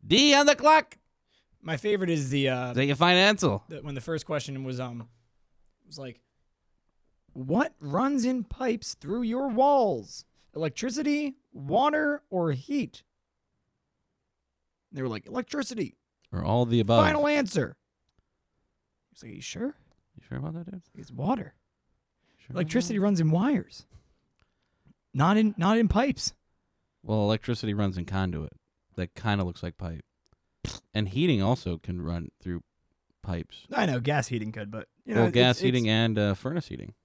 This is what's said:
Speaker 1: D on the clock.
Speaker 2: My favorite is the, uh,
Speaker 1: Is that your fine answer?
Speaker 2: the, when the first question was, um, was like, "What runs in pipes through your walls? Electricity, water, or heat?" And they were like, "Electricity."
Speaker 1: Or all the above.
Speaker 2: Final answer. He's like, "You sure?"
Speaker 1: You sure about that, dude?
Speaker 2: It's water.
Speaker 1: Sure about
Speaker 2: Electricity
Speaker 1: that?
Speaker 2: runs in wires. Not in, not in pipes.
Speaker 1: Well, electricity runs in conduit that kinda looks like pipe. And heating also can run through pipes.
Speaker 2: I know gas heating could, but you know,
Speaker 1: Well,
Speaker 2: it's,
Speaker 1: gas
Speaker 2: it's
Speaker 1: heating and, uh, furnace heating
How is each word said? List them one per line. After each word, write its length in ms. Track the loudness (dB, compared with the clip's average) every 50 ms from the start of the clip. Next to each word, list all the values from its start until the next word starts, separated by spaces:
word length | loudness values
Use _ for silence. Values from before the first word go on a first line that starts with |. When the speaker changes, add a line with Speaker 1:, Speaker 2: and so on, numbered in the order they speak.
| 2
Speaker 1:
D 280 | 4 6 6 8 8 6
on 120 | 6 6
the 100 | 6 4
clock. 420 | 6 6 6 6 6 4 _ -12 _ _ _ _ _ _ _ _ _ _ _ _ _
Speaker 2:
My 140 | _ -8 -8
favorite 340 | -4 -2 -2 0 0 0 0
is 200 | 0 -2 -2 -2
the, 180 | -2 0 0 0
uh, 200 | 0 -2 -4 -4
Speaker 1:
Is 40 | -2 0
that 80 | 0
your 100 | 0 2
fine 220 | 2 4 6 6 6
answer? 420 | 6 6 4 4 2 2 2 0 -4 -10
Speaker 2:
the, 140 | -14 -12
when 140 | -10 -10 -10
the 60 | -10
first 240 | -6 -6 -6 -6 -4
question 380 | -4 -6 -6 -4 -6 -10 -10 -8
was, 160 | -8 -8 -8
um, 300 | -8 -10 -10 -14 -18 -20 _ _ _ _ _ _ _ _ _ _ _ _ _ _ _
was 140 | _ -18 -16
like, 220 | -14 -16 -16 _ _ _ _ _ _ _ _ _ _ _ _ _ _ _ _ _ _ _ _ _ _ _ _
"What 400 | -12 -6 -2 0 0 0 0 _ _
runs 420 | -10 -4 -2 0 0 2 2 2 0
in 220 | 0 0 -2 -4
pipes 480 | _ -8 -4 -2 -2 -2 -4 -6 -10 -12
through 280 | _ -8 -6 -6 -4 -4
your 260 | -4 -2 -2 -4 -2
walls? 760 | 0 2 4 4 4 4 2 2 0 -4 -6 -12 -16 -18 -18 _ _ _ _ _ _
Electricity, 800 | -6 -6 -6 -4 -4 -6 -6 -4 -2 0 0 0 0 -2 -4 -6 _ _ _
water, 720 | _ -14 -6 0 2 2 2 2 2 2 0 0 -2 -4 _ _
or 240 | -4 -2 0 0 -2
heat?" 500 | -4 -4 -4 -4 -4 -4 -4 -8 -18 _ _ _ _ _ _ _ _ _ _ _ _ _ _ _ _ _ _ _ _ _ _ _ _ _ _ _ _ _ _ _ _ _ _ _ _ _ _
And 60 | -10 -8
they 40 |
were 80 | -6 -6
like, 160 | -6 -8 -10 -8
"Electricity." 720 | -8 -8 -8 _ -6 -6 -6 -6 -6 -8 -8 -8 -10 _ _ _ _ _ _ _
Speaker 1:
Or 120 | -8 -6 -2
all 220 | 0 0 0 2
the 140 | 2 2 0
above. 240 | 4 4 6 6 6
Speaker 2:
Final 220 | 6 4 2 2 2
answer. 480 | 2 2 0 0 -2 -2 -2 -4 -6 _ _ _ _ _ _ _ _ _ _ _ _ _ _ _ _ _ _ _ _ _ _ _ _ _ _ _
He's 120 | _ -20 -20
like, 100 | -18 -16
"You 80 | -14
sure?" 340 | -14 -12 -8 -6 -6 -6 -8 _ _ _ _ _ _ _ _
Speaker 1:
You 80 | -20 _ _
sure 100 | -8 -8
about 160 | -6 -8 -8
that, 180 | -10 -12 -12
dude? 100 | -14 -16 _ _ _
Speaker 2:
It's 160 | -20 -18 -16
water. 420 | -10 -6 -2 -2 -2 -2 -4 -12 _ _ _ _ _ _ _ _ _ _ _ _ _ _ _ _ _ _
Speaker 1:
Sure 80 | _ _
about 40 | -4 -4
Speaker 2:
Electricity 400 | -4 0 0 0 0 0 -2 0
Speaker 1:
that? 60 | 2
Speaker 2:
runs 160 | 2 2 2
in 120 | 2 2
wires. 540 | 2 2 2 2 2 0 -2 -6 -16 -20 -20 _ _ -20 _ _ _ _ _ _ _ _ _ _ _ _ _ _ _ _ _ _ _ _ _ _ _
Not 240 | 2 4 4 4 4
in, 180 | 4 2 2 2
not 200 | 2 2 4 4
in 100 | 4 4
pipes. 460 | 4 2 2 2 0 -2 -4 -8 -8 _ _ _ _ _ _ _ _ _ _ _ _ _
Speaker 1:
Well, 200 | _ -2 0 2
electricity 520 | 2 2 2 0 0 -4 -4 -2 -2 -2 0
runs 240 | 0 0 0 0 -2
in 80 | -6
conduit 460 | -4 -2 -2 -2 -2 -2 -4 -8 -8 -12 -18 _ _ _ _ _ _ _
that 200 | -8 -8 -8 _
kinda 280 | -6 -2 -2 0 0 0
looks 200 | -4 -6 -8 -10
like 140 | -12 -10 _
pipe. 260 | -12 -12 -12 -12 -16 _ _ _ _ _ _ _ _ _ _ _ _ -12 -12 -12 _ _ _
And 140 | -4 -4 -2
heating 320 | -2 0 2 2 2 2
also 360 | 2 2 0 0 -2 -6 -6 -6
can 240 | -6 -8 -8 -6
run 280 | -6 -6 -6 -6 -6 -10 _ _
through 200 | -10 -8 -8 -8 -10 _ _ _ _ _ _ _ _ _ _ _ -8
pipes. 420 | -8 -6 -6 -8 -10 -16 -20 -16 _ -2
Speaker 2:
I 120 | 0 0
know 140 | 0 0 0
gas 260 | 0 0 0 0 -2 -2
heating 240 | -4 -6 -6 -6
could, 180 | -8 -10 -12 -10
but 200 | -10 -12 -12 _ _ _ _
you 80 | -2 2
know, 60 | 2
Speaker 1:
Well, 60 | 2 4
Speaker 2:
it's, 40 | 4
Speaker 1:
gas 220 | 4 4 4 4
Speaker 2:
it's 60 | 2
Speaker 1:
heating 260 | 2 0 2 2 2 2
and, 300 | 2 2 2 2 2 2
uh, 140 | 2 0 0
furnace 340 | -2 -4 -6 -6 -6 -6 -8
heating 260 | -12 -12 -12 -14 -16 _